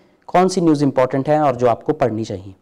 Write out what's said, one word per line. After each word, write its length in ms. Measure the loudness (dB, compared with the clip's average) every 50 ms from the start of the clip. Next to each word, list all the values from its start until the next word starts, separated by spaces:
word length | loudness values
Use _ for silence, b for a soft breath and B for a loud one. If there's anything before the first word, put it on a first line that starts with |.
| b b b b b
कौन 220 | -2 0 2 2 2
सी 120 | 0 2
न्यूज़ 240 | 2 2 2 2 2
इंपॉर्टेंट 440 | 0 2 2 0 0 0 -2 -2 0
है 120 | 0 2
और 140 | 2 0 0
जो 100 | 2 0
आपको 260 | 0 0 0 -2 -4
पढ़नी 320 | -2 -2 -2 -2 -2 -4 -6
चाहिए। 300 | -8 -10 -12 -12 -16 -20 _